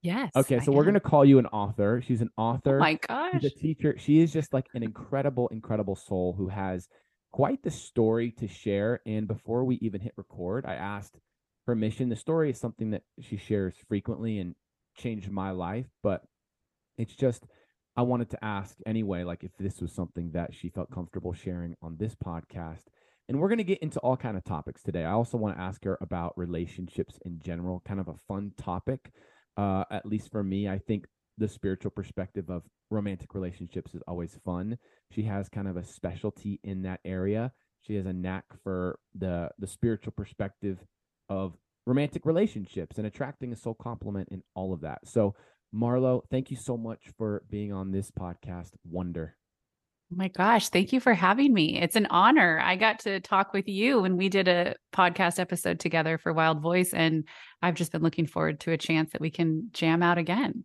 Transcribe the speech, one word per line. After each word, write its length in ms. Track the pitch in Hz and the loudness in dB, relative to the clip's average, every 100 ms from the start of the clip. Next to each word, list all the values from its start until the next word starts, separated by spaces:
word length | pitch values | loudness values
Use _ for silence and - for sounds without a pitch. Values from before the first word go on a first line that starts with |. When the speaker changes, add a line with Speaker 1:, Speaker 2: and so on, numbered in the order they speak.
Speaker 1:
Yes, 300 | 170 202 240 143 | -2 -2 0 2
Speaker 2:
Okay, 220 | 127 123 | 4 2
Speaker 1:
I 20 | |
Speaker 2:
so 120 | 120 | 4
we're 100 | 139 | 6
Speaker 1:
am. 40 | 156 | 6
Speaker 2:
gonna 120 | 208 | 4
call 240 | - 151 | 6 8
you 140 | 139 135 | 12 10
an 60 | 120 | 8
author. 540 | 107 101 107 101 117 120 | 0 -2 2 2 2 0
She's 160 | 120 | 0
an 80 | 113 - | 0 0
author. 400 | 113 117 - 135 | 0 0 2 4
Speaker 1:
Oh 20 | |
my 140 | 156 156 - 254 339 | 4 2 -2 -4 -2
Speaker 2:
She's 100 | 359 | 0
a 60 | 139 | 0
Speaker 1:
gosh. 40 | - | 0
Speaker 2:
teacher. 340 | 156 156 151 - | -2 0 0 0
She 220 | - 151 | 4 6
is 140 | 165 | 6
just, 180 | 160 147 | 2 -2
like, 120 | 127 - | -2 -2
an 80 | 123 | -6
incredible, 640 | 113 107 - 135 143 123 123 | -6 -8 -4 0 0 0 -2
incredible 460 | 113 - 110 98 98 | -2 -4 -2 0 -4
soul 380 | - 95 90 90 | -2 0 0 0
who 100 | 95 | -4
has 380 | 98 95 92 - _ _ _ _ | -2 -4 -4 -8 _ _ _ _
quite 300 | - 143 269 | 0 0 0
the 80 | - | -6
story 600 | 151 - - 110 113 120 | -8 -6 2 2 2 0
to 160 | 113 107 | -4 -10
share. 540 | - - 101 104 120 - | -6 -2 0 0 -2 -4
And 220 | 110 107 | -4 -4
before 360 | 110 - 117 | -6 -2 -2
we 120 | 127 123 | 0 0
even 240 | 113 98 | -2 -4
hit 120 | 107 - | -10 -12
record, 480 | 98 - 87 113 - | -16 -8 -4 -4 -4
I 100 | - | -6
asked 420 | 98 101 101 _ _ _ _ _ - | -6 -8 -10 _ _ _ _ _ -2
permission. 440 | 117 107 107 127 | 0 0 0 -4
The 60 | 110 | -4
story 340 | - 165 156 | -2 0 0
is 100 | 117 | -2
something 320 | 117 - 110 | -6 -6 -4
that 120 | 104 _ - | -4 _ -20
she 160 | - 101 | -10 -10
shares 380 | - 107 95 - _ | -2 0 0 -4 _
frequently 520 | 104 - 113 113 107 | -4 -2 -4 -4 -4
and 160 | 90 87 _ _ _ _ | -6 -10 _ _ _ _
changed 320 | 123 110 98 | -8 -6 -6
my 220 | 98 95 | -6 -4
life, 360 | 92 87 107 131 _ | -4 -4 -4 -8 _
but 200 | 104 92 _ _ _ _ _ _ _ - | -2 -2 _ _ _ _ _ _ _ -8
it's 180 | 113 - | -8 0
just, 300 | 131 117 - _ _ _ _ - | 0 0 -10 _ _ _ _ -2
I 40 | |
wanted 260 | 123 123 117 | 0 0 -2
to 120 | - | -6
ask 340 | 107 101 98 - 110 | -6 -6 -8 -12 -4
anyway, 380 | 110 104 87 | -2 -2 -4
like, 200 | 87 85 | -4 -8
if 80 | 92 _ | -12 _
this 220 | 95 - | -6 -6
was 100 | 85 | -8
something 380 | - 87 - 85 | -6 -6 -6 -6
that 220 | 80 82 | -6 -6
she 160 | - 87 | -8 -10
felt 200 | - 87 | -8 -8
comfortable 420 | - 82 95 87 | -10 -10 -8 -8
sharing 420 | 90 - 87 85 85 | -8 -8 -8 -8 -10
on 160 | 82 80 | -14 -8
this 180 | 107 - | -8 -6
podcast. 680 | - 85 - - 82 80 _ _ _ _ - | -10 -10 -10 -12 -12 -12 _ _ _ _ -6
And 120 | 135 | -2
we're 100 | 190 | 0
gonna 140 | 226 | 0
get 160 | 180 190 | 0 -2
into 200 | - - | -2 -4
all 140 | 123 127 | -2 0
kind 220 | 123 98 | -2 -6
of 60 | |
topics 400 | - 78 - - | -6 -6 -6 -10
today. 200 | - 87 | -6 -4
I 80 | 80 | 0
also 220 | 104 120 120 | 0 0 -2
wanna 200 | 107 - | -4 -4
ask 240 | 92 95 | -8 -6
her 140 | 98 95 | -6 -6
about 380 | 92 90 85 - | -6 -4 -6 -6
relationships 800 | 87 87 87 - 90 - 82 - 90 | -6 -6 -6 -8 -10 -6 -8 -8 -14
in 140 | 85 | -12
general, 380 | 85 85 90 90 - | -8 -6 -6 -8 -6
kind 120 | 98 | -8
of 80 | 85 | -6
a 60 | 78 _ | -12 _
fun 240 | 98 101 - | -8 -8 -10
topic, 560 | - 90 - 131 - _ _ _ _ - | -8 -6 -6 -8 -10 _ _ _ _ -2
uh, 260 | 101 95 95 | 0 0 -2
at 160 | 101 101 | -8 -4
least 260 | 107 - | -6 -4
for 120 | 107 | -4
me. 240 | 98 95 101 | -2 -2 -2
I 80 | 98 | -4
think 300 | - 104 - _ _ - | -2 -4 -4 _ _ -6
the 80 | 107 | -4
spiritual 420 | - 101 95 104 | -4 -4 -4 -6
perspective 640 | - 95 - 92 104 87 | -8 -10 -8 -8 -8 -8
of 100 | 90 - _ _ | -10 -10 _ _
romantic 420 | 107 101 95 - | -4 -2 -6 -8
relationships 600 | 101 92 85 87 92 - 87 | -8 -8 -8 -10 -10 -10 -14
is 80 | - | -10
always 300 | 87 85 - - | -8 -8 -8 -6
fun. 320 | 87 98 120 _ _ _ | -4 -4 -8 _ _ _
She 120 | - | -6
has 260 | 107 98 95 | -4 -4 -6
kind 180 | - 101 | -8 -6
of 80 | 90 | -6
a 80 | |
specialty 760 | 87 - 90 87 107 - 104 98 | -10 -8 -8 -4 -6 -6 -8 -8
in 200 | - 95 | -8 -8
that 160 | 92 92 | -6 -8
area. 480 | - 92 95 107 120 _ _ _ | -6 -4 -2 0 -4 _ _ _
She 140 | _ 104 | _ -6
has 100 | 95 | -4
a 80 | |
knack 320 | 92 90 92 - - | -4 -4 -6 -10 -14
for 360 | - 92 90 - _ 95 | -6 -4 -4 -6 _ -8
the, 320 | 92 87 85 - | -4 -4 -4 -8
the 80 | 98 | -12
spiritual 440 | - 120 110 - - | -2 0 0 -6 -10
perspective 640 | 101 - 98 _ 101 92 - _ _ _ _ | -12 -8 -8 _ -6 -6 -12 _ _ _ _
of 280 | 98 95 82 _ _ - | -4 -4 -8 _ _ 0
romantic 400 | 127 143 180 151 | 0 0 -2 0
relationships 720 | 160 208 - 92 - 85 - | 2 0 -2 -8 -8 -8 -6
and 80 | 107 | -8
attracting 440 | - 135 143 127 | -6 -8 -6 -10
a 20 | 113 | -8
soul 180 | 120 | -8
complement 560 | 113 120 117 113 98 92 | -8 -10 -10 -6 -6 -6
and 120 | 92 - | -12 -12
all 180 | - 95 | -8 -6
of 100 | 90 | -6
that. 260 | 78 67 - | -6 -12 -4
So 260 | - 104 98 _ _ _ | 2 2 0 _ _ _
Marlo, 480 | 107 117 127 127 127 - | -2 0 2 2 2 0
thank 220 | 131 131 | -4 -4
you 60 | 131 | -8
so 200 | - 120 | -6 -6
much 320 | 113 110 - - | -6 -10 -16 -6
for 260 | 110 104 - | -4 -4 -6
being 240 | 104 104 | -8 -6
on 180 | 98 95 | -6 -4
this 200 | 95 98 | -4 -4
podcast, 600 | - 90 85 - 90 85 - | -8 -8 -10 -12 -12 -12 -18
Wonder. 520 | 87 85 90 85 76 _ _ _ _ _ _ _ _ | -8 -6 -4 -4 -8 _ _ _ _ _ _ _ _
Speaker 1:
Oh 20 | 175 | -4
my 120 | 185 | -4
gosh, 420 | 185 190 226 - | 2 4 4 4
thank 240 | 175 196 | 2 4
you 60 | 262 | 4
for 140 | 254 202 | 4 6
having 360 | 180 233 285 | 6 6 6
me. 280 | 220 156 - | 6 4 2
It's 140 | 170 226 | 2 2
an 100 | 208 | 4
honor. 480 | 175 208 302 180 160 | 6 8 8 6 6
I 120 | - 185 | 2 4
got 240 | 220 214 | 2 2
to 200 | - 190 | -2 -4
talk 340 | - 190 196 | 0 2 2
with 140 | 190 196 | 0 -2
you 320 | 196 233 269 | 2 4 4
when 160 | 185 180 | 4 4
we 120 | 190 | 4
did 180 | 196 185 | 4 4
a 280 | 175 175 - _ - | 4 2 -2 _ 4
podcast 440 | 180 175 180 175 | 4 6 2 2
episode 400 | 180 175 - 170 | -2 -2 0 0
together 400 | 175 165 160 160 | 0 2 2 0
for 120 | - | 0
Wild 300 | 160 160 156 | 4 4 4
Voice, 320 | 156 180 180 | 2 2 2
and 340 | - 160 160 156 - - - | 2 4 2 -2 -12 -20 -2
I've 120 | 175 | 0
just 180 | 170 170 | 0 -2
been 120 | 165 | 2
looking 240 | 160 - 160 | 0 2 -2
forward 320 | - 160 151 | 0 0 -2
to 100 | - | -2
a 60 | 160 | -2
chance 340 | - 160 156 | 0 0 0
that 100 | - | -2
we 100 | 160 | -6
can 380 | - 165 160 220 | 0 0 0 -4
jam 300 | - 160 165 | 0 2 4
out 160 | 175 175 | 4 4
again. 440 | 165 190 285 - | 2 0 0 -4